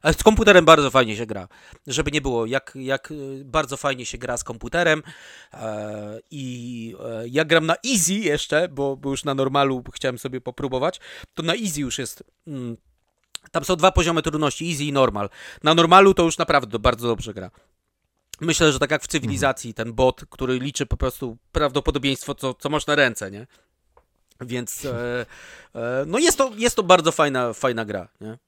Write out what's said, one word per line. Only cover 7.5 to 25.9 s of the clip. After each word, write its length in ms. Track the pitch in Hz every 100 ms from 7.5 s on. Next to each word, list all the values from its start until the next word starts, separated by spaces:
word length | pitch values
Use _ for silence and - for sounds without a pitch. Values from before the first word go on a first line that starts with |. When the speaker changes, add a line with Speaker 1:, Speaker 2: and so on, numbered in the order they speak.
| 165 156
Speaker 1:
na 100 | 175 247
easy 200 | 240 156
jeszcze, 540 | 196 185 147 - 151 175
bo, 300 | 139 139 135
bo 120 | 139
już 140 | 135
na 100 | 151
normalu 500 | 135 135 139 139 131 123
chciałem 240 | - 135 123
sobie 240 | 131 127
popróbować. 580 | 123 - 139 127 151 - - - -
To 100 | -
na 100 | 165
easy 280 | 214 214 147
już 180 | 135 -
jest, 240 | 123 - - _ -
mm, 300 | 139 123 117 _ _ _ _ _ - _
tam 140 | 165 156
są 100 | 180
dwa 160 | 185
poziomy 300 | 180 165 165
trudności, 500 | 156 151 147 - 165
easy 120 | 147
i 100 | 147
normal. 360 | 139 127 104 101 - - -
Na 100 | 151
normalu 400 | 165 170 185 196
to 100 | 185
już 140 | 165 -
naprawdę 420 | 165 147 120 110
bardzo 280 | 117 113 117
dobrze 260 | 110 113
gra. 180 | 98 92 _ _ _ _ _ _ _ _ -
Myślę, 300 | 165 156 160
że 80 | 131
tak 120 | 143
jak 120 | 151
w 40 | -
cywilizacji, 600 | 156 117 92 139 - 117
Speaker 2:
Mhm. 160 | 107 113
Speaker 1:
ten 100 | 113
bot, 300 | 127 - -
który 300 | - 127 127
liczy 260 | 135 - 139
po 120 | 113
prostu 400 | 131 - 127 113 _
prawdopodobieństwo, 840 | 160 147 139 147 143 135 135 - 139
co, 180 | 135
co 160 | 123 139
masz 180 | 151 -
na 80 | 147
ręce, 360 | 131 110 98
nie? 160 | 101 120 _ _ _ _ _ _ _ _ _
Więc, 440 | 123 123 120 - 143
e, 400 | 117 120 123 113 - - - - 113
e, 280 | 117